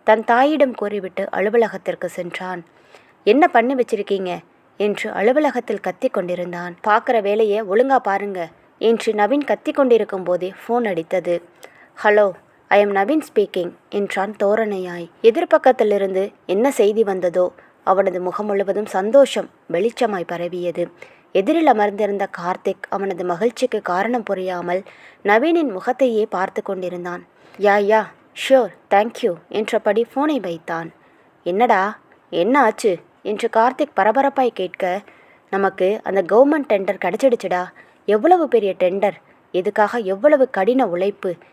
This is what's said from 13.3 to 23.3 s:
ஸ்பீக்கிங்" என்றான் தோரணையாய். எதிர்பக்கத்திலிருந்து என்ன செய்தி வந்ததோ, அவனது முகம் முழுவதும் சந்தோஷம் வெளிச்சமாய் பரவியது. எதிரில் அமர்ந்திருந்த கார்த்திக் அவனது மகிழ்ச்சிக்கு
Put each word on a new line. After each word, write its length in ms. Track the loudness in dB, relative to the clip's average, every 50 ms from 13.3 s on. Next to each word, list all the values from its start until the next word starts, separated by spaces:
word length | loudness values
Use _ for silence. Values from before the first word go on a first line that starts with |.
| -2
ஸ்பீக்கிங்" 380 | -2 -2 -2 -2 -6 -6 -6 -10 -16 _ -8
என்றான் 440 | -6 -6 -4 -4 -4 -4 -4 -4 -4 -2 0
தோரணையாய். 680 | 0 0 0 0 -2 -4 -6 -6 -8 -8 -10 -12 -14 _ _
எதிர்பக்கத்திலிருந்து 1120 | 2 4 4 2 2 2 2 4 4 4 4 4 2 0 0 0 0 -2 -2 -2 -4 -4 -8 _ _
என்ன 240 | -4 0 0 0 0
செய்தி 320 | 2 2 2 2 2 0
வந்ததோ, 500 | 0 -2 -2 -2 -2 -2 0 0 -2 -2 -4 -10 -20 _ _ _ 0
அவனது 360 | 0 2 2 2 0 -2 -4
முகம் 260 | -6 -6 -6 -6 -4
முழுவதும் 400 | -4 -2 -2 -2 -2 -4 -4 -4
சந்தோஷம் 640 | -4 -4 -4 0 4 6 6 4 4 2 -6 -8 -8 _ _ _ -6
வெளிச்சமாய் 540 | -4 -2 -2 -2 -2 -2 -2 -2 -2 -4 -6
பரவியது. 880 | -8 -8 -8 -6 -6 -6 -6 -6 -6 -4 -4 -6 -6 -8 -16 -20 -20 _ _ _ _
எதிரில் 340 | -2 0 2 2 2 2 4
அமர்ந்திருந்த 600 | 4 4 4 2 0 0 -2 -2 -2 -2 -4 -6 -6 -8 -8
கார்த்திக் 480 | -6 -6 -6 -4 -4 -6 -6 _ -8 -8
அவனது 360 | -6 -6 -4 -6 -6 -6 -4
மகிழ்ச்சிக்கு 580 | -4